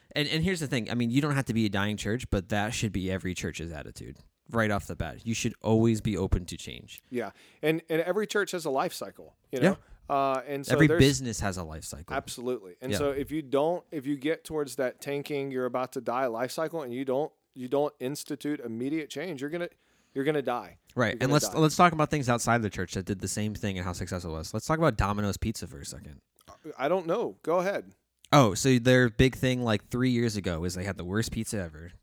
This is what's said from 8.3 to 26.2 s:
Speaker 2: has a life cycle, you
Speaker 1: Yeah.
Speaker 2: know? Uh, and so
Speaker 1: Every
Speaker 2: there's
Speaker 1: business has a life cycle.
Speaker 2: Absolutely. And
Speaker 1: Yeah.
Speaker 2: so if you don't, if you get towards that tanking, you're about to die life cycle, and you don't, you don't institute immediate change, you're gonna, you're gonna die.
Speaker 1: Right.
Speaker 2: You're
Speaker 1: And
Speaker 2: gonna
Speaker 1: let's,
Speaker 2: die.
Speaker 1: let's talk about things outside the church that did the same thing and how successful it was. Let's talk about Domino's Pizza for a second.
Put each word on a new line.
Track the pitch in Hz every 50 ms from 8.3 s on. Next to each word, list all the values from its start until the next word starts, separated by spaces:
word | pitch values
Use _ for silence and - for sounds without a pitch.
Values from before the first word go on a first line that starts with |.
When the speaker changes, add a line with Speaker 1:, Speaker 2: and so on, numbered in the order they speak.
| - 208 190 - 185
Speaker 2:
has | 175 156
a | 147
life | 131 139 175 165
cycle, | - - 104 98 - - 80 76 - _ _ _
you | 139 127
Speaker 1:
Yeah. | 135 190
Speaker 2:
know? | 185 - - - - - - -
Uh, | 143 139 135 135 131 131 123
and | 143 143 139 135
so | - 165
Speaker 1:
Every | 147 156
Speaker 2:
there's | 147 160 175
Speaker 1:
business | 135 143 135 131 131 117 104 -
has | 104 98 87
a | 92 85
life | 78 78 78 -
cycle. | - - 73 82 - 131
Speaker 2:
Absolutely. | 139 - - - 127 120 123 127 110 95 90 87 -
And | 127 131
Speaker 1:
Yeah. | 139
Speaker 2:
so | - 147 143
if | 139 143 135 -
you | 147 160 143
don't, | 123 131 139 147 165 180 170 - _
if | 170 147 123
you | 143 147
get | 135 127 151 160 151 -
towards | - 156 151 143 131 123
that | 139 131 123 - _
tanking, | - 139 143 143 139 - 147 139 139 139
you're | 131 127 127
about | 123 123 127 127 - -
to | 135
die | 117 120 120 127 135
life | 120 110 113 127 123
cycle, | - 165 160 151 165 160
and | 139 120
you | 120 131 139
don't, | 131 127 139 156 151 - _ _ _ _
you | 131 123
don't | 123 143 139 147 143 - -
institute | 127 131 147 - - - 147 - - 147 147 139
immediate | 120 117 113 113 127 143 156 160 147 -
change, | - 139 165 190 151 123
you're | 139 147
gonna, | 170 170 175 165 - _ _ _ _ _ _ _ -
you're | 135 135
gonna | 156 151 143
die. | 123 123 120 117 98 87 - _ _ _ -
Speaker 1:
Right. | 127 117 104
Speaker 2:
You're |
Speaker 1:
And | - 113
Speaker 2:
gonna | 127 139 147
Speaker 1:
let's, | 147 - -
Speaker 2:
die. | - 160
Speaker 1:
let's | 156 151 -
talk | - 180 170 160
about | 156 151 -
things | 156 147 123 123
outside | 120 113 - 120 117 120 110
the | 98
church | - 98 90 - -
that | 101 87
did | 107 101 90
the | 95
same | 92 - 107 107 107 101
thing | - - 101 95
and | 92 90
how | 95 85
successful | - 98 - 98 87 85 85 80
it | 78
was. | 78 - -
Let's | 110 -
talk | - 160 160
about | 165 143 113
Domino's | - - 98 104 104 104 101 92
Pizza | - - 110 - - 90
for | - 69 69
a | -
second. | - - - - 76 71 -